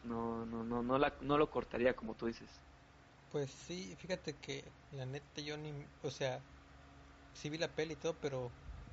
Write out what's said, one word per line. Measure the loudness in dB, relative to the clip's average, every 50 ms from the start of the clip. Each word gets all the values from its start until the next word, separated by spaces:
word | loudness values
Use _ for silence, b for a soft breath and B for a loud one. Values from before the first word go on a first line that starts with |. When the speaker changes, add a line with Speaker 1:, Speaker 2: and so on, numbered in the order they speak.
| -2
Speaker 1:
No, | -2 0 0 2 2 0 0 -2 -2
no, | -2 -2 0
no, | 2 2 2 4
no | 6 6 6
la, | 6 6 4 0
no | 2 4 8 8
lo | 8 6
cortaría | 6 0 0 2 2 6 6 6 6
como | 4 -2 -6 -4
tú | 0 0
dices. | -2 -2 -2 -8 -14 -16 -18 -18 -20 -20 -20 -20 -20 -20 -20 -20 -20 -20 -20 -18 -4
Speaker 2:
Pues | -2 0 0 0
sí, | -4 -12 -8 -8 -6 -6 -6 -8 -10 -12
fíjate | -4 -4 -4 -2 -2 -6 -6
que | -6 -6 -6 -6 -6 -6 -10 -14 -18 -16 -10
la | -6 -6 -4
neta | -4 -4 -6 -6 -6 -8 -6
yo | -4 -2 -2 -2
ni, | -4 -4 -6 -6 -8 -10 -14 -4 -4
o | -4
sea, | 0 2 2 2 2 0 -6 -12 -18 -18 -18 -20 -20 -20 -18 -18 -18 -18 -18 -18 -18 -18 -18 -16 -16
sí | -6 -4 -4
vi | 0 0
la | 0 0
peli | 2 0 0 0 0
y |
todo, | 0 0 0 0 2
pero | 0 0 0 0 -2 -2 -6 -8 -10 -10 -10 -10 -10 -10